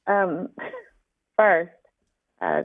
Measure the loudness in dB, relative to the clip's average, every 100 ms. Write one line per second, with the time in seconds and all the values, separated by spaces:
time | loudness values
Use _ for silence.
0 | -2 0 0 -4 -8 -12 -14 -16 -20 _
1 | _ _ _ 2 4 4 0 _ _ _
2 | _ _ _ _ -2 -2